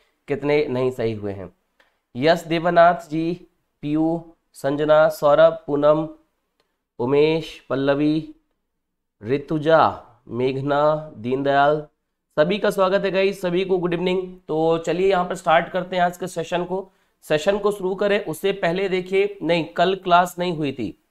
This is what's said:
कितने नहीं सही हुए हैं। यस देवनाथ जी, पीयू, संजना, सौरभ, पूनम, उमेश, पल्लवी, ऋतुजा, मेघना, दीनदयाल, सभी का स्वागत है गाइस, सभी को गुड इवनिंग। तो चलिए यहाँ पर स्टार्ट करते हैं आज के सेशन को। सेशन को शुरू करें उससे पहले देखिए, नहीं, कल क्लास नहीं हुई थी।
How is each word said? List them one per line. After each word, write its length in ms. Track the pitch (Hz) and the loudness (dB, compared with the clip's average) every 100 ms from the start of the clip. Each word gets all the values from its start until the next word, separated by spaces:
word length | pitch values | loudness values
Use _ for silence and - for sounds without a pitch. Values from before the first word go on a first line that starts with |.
| _ _ - | _ _ -6
कितने 360 | 135 143 147 147 | -4 0 0 0
नहीं 240 | 127 127 | -2 -2
सही 220 | 127 113 | -2 -4
हुए 200 | 104 101 | -4 -8
हैं। 200 | 98 87 _ _ _ _ _ _ | -10 -14 _ _ _ _ _ _
यस 320 | 120 151 170 165 | 0 2 2 -2
देवनाथ 640 | 165 170 175 170 170 151 | -2 2 6 6 4 -4
जी, 360 | 160 165 180 - _ _ _ | -6 -4 -6 -12 _ _ _
पीयू, 520 | 147 151 160 165 165 _ _ | -4 -2 -2 -2 -8 _ _
संजना, 560 | - 135 147 151 151 160 | -8 -4 0 4 6 4
सौरभ, 540 | - 151 147 165 165 - | 2 4 6 6 4 -4
पूनम, 420 | 143 147 151 208 - _ _ _ _ _ _ _ - | 2 4 2 -2 -12 _ _ _ _ _ _ _ -6
उमेश, 600 | 123 143 156 160 156 - - | 0 2 2 0 -6 -16 -6
पल्लवी, 640 | 131 139 139 151 156 151 - _ _ _ _ _ _ _ _ | -2 0 0 0 -2 -6 -16 _ _ _ _ _ _ _ _
ऋतुजा, 800 | 104 143 - 156 147 160 107 92 - _ - | -4 -4 -4 -4 2 4 4 0 -14 _ -12
मेघना, 840 | 120 127 131 143 143 151 156 156 107 | -4 -2 -2 -2 2 2 0 -6 -10
दीनदयाल, 720 | 117 135 139 139 143 151 151 _ _ _ _ - | -6 -2 0 2 2 0 -4 _ _ _ _ 0
सभी 220 | 165 208 | 0 2
का 120 | 214 | 0
स्वागत 340 | 196 185 196 | 2 2 2
है 60 | 190 | 0
गाइस, 300 | 190 196 196 | 0 0 -2
सभी 220 | 180 175 | -2 -2
को 120 | 185 185 | 0 -2
गुड 160 | 175 | -2
इवनिंग। 440 | 175 180 185 180 - - | -2 -2 -2 -4 -12 -6
तो 80 | 156 160 165 | -2 0 0
चलिए 300 | 165 170 196 | -2 0 2
यहाँ 140 | 180 | 0
पर 100 | 180 | -2
स्टार्ट 340 | 180 170 165 180 | -4 2 2 2
करते 280 | 180 180 185 | -4 -4 0
हैं 60 | |
आज 140 | 175 175 | 0 -2
के 100 | 180 | -8
सेशन 380 | 170 165 175 | -8 -6 -6
को। 260 | 175 190 196 _ _ _ | -4 -6 -8 _ _ _
सेशन 340 | - 151 196 202 | -2 0 2 0
को 120 | 208 | -2
शुरू 240 | 202 185 | -2 -6
करें 300 | 190 208 202 | -2 0 0
उससे 280 | 156 151 196 | -4 -4 -4
पहले 360 | 196 170 185 196 | -2 -2 -2 -2
देखिए, 500 | 185 180 190 202 - | -4 0 0 0 -2
नहीं, 220 | 156 170 151 | 0 0 0
कल 200 | - 180 | 0 0
क्लास 400 | 190 185 175 180 175 | 0 2 4 2 -2
नहीं 180 | 180 156 | -4 -4
हुई 160 | 139 | -6
थी। 300 | 127 101 - _ | -4 -8 -10 _